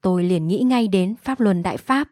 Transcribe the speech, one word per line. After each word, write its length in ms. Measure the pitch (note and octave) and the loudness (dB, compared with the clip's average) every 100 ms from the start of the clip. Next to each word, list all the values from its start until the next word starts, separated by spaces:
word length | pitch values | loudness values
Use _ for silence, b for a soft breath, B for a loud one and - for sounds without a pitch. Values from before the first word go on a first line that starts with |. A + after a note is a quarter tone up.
tôi 220 | F#3+ F3+ | 0 0
liền 240 | F3+ F3+ D#3+ | 0 0 0
nghĩ 140 | G3 | 0
ngay 260 | B3+ B3+ A3+ | 0 0 2
đến 280 | F#3+ F3+ A3+ | 0 0 -4
Pháp 160 | - C4 | -8 0
Luân 240 | G#3+ F#3 | 0 0
Đại 140 | F3 A#3 | -2 -8
Pháp. 300 | - C4+ D4 | -2 -2 -2